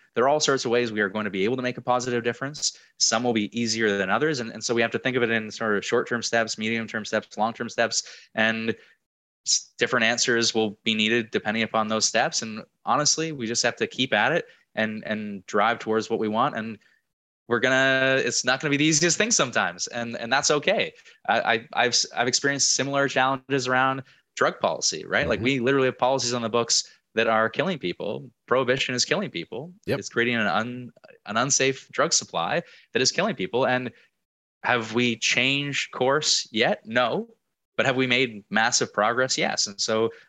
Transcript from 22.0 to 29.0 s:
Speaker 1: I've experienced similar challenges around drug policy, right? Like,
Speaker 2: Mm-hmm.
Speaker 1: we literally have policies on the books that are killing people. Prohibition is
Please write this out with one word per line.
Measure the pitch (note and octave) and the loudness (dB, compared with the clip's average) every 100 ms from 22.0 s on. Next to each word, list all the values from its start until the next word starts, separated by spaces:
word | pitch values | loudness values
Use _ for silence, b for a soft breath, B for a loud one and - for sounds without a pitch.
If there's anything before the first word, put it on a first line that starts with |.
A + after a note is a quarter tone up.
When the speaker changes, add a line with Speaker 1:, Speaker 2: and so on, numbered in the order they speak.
| - | 0
Speaker 1:
I've | - B2 | -2 0
experienced | - C#3 C#3 - | 0 0 0 0
similar | - C3+ C#3 C#3 | 0 0 0 2
challenges | C3+ C3 C3 - C#3 B2 | 2 2 0 -2 -2 0
around | B2+ C3 C3+ - b b | 2 2 0 -8 b b
drug | - C#3+ - | 0 0 2
policy, | F#2+ D2+ - D2+ - | 0 0 -2 -4 -2
right? | G#2+ C#3+ | 0 0
Like, | G2+ | 0
Speaker 2:
Mm-hmm. | |
Speaker 1:
we | A#2+ C3+ | 2 2
literally | A#2+ C#3 B2+ | 2 4 2
have | - | 2
policies | B2+ C3+ B2 | 2 2 0
on | B2 | -2
the | A2+ | 0
books | A#2 A2+ - - B _ | 0 2 0 -2 B _
that | A2 A2+ | 0 2
are | A2 A2+ | 4 2
killing | - F3 E3 | 0 -2 -2
people. | F2 - F2 C2+ - _ - | -4 -6 -6 -8 -10 _ 0
Prohibition | B2 A#2+ C3 - | 2 2 0 0
is | B2 | -2